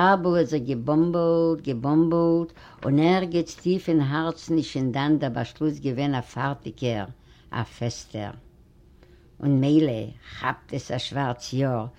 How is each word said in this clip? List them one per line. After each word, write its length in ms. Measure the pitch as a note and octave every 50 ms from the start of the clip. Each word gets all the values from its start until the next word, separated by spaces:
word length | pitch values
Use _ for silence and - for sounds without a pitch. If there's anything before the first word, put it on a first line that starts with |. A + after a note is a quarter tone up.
| F3 F#3+
ארבעט 220 | G3 F#3+ E3+ F3+ F3 F3
האט 80 | E3
זיך 160 | - D3+ D3
געבאמבלט, 960 | A#2+ B2+ C3+ A#2+ A#2 C#3 D3+ D#3 E3 F3 E3+ E3+ E3+ E3+ E3+ E3 E3 E3 E3 D#3
געבאמבלט, 880 | - C#3+ B2+ A2+ A#2+ C#3 D3+ D#3 E3+ E3 E3+ E3+ E3+ E3+ E3 E3+ E3+ E3 - - - - - - -
און 140 | B2+ C3+ D3
ער 260 | D#3 E3+ F#3 F#3 F#3
גייט 260 | F3 E3 E3+ E3 - - -
טיף 260 | - F3+ F#3 F#3 - -
אין 120 | E3 D#3
הארצן, 560 | C#3 C3+ C#3+ D#3 D#3+ E3 - - - - E3
איז 140 | D#3+ C#3+ - -
אים 180 | C#3 C3 B2+
דאן 260 | A2+ C3+ C#3 D3 D#3 D3
דער 120 | D3 C3
באשלוס 500 | A#2 B2 A#2+ - - - D#3 D#3 D3 C#3+
געווען, 340 | C#3 C#3 B2 B2 C#3+ C#3+ C#3
א 60 | B2+
פארטיקער, 840 | A#2+ - - A#2+ C3 C#3 C#3 - - B2 - - C3 B2 A2+ G#2 G2 F#2 - _ - - - _ - -
א 120 | - A#2
פעסטער. 680 | A2+ - - - A#2+ A#2 - - - - - A2 G#2 G2+ - B2 - - _ _ - _ _ _ - - - - - - - - - - _ -
און 200 | - C#3+ C#3 C3
מילא, 420 | C3+ C#3+ D3+ D#3 D#3 C#3+ A#2 A2 A2 A2+ - - - - - -
האבט 360 | - B2+ C3 - - - -
עס 160 | C3+ - -
א 80 | - B2+
שווארץ 540 | - - A#2+ C3+ C#3 B2+ A#2+ - - -
יאר, 340 | B2 C3 C#3 C3 B2+ A2+ A2 B2+ -